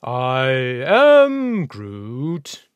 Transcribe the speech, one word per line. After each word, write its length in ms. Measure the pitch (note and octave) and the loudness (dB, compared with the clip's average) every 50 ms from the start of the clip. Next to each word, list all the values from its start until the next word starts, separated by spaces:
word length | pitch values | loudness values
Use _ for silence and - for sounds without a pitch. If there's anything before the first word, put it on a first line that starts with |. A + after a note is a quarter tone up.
I 460 | - - A#2+ B2 B2+ B2+ B2+ C3 C3 C3 C3 C3 B2+ B2+ B2+ A#2+ C3 | -10 -8 -6 -4 -4 -2 -2 0 0 0 0 -2 -2 -4 -6 -6 -2
am 800 | D3 G3 A#3+ C#4 D4 D4 C#4+ C#4 C#4 C#4 C4+ C4 B3+ A#3 G#3 E3 | 2 4 4 6 6 8 6 6 4 2 -4 -4 -4 -4 -4 -4
Groot. 1000 | C#3 - G2+ G#2 G2+ G2+ G2+ G2+ G#2+ A#2 B2+ C#3+ D#3+ E3+ E3+ C#3 - - - _ _ _ | -6 -8 -12 -14 -12 -12 -12 -12 -12 -10 -8 -6 -6 -6 -8 -10 -14 -20 -20 _ _ _